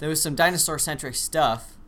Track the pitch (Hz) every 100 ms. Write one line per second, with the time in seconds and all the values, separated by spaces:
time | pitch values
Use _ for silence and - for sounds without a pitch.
0 | 151 156 160 143 170 175 156 151 - 147
1 | 139 120 - 160 139 113 - -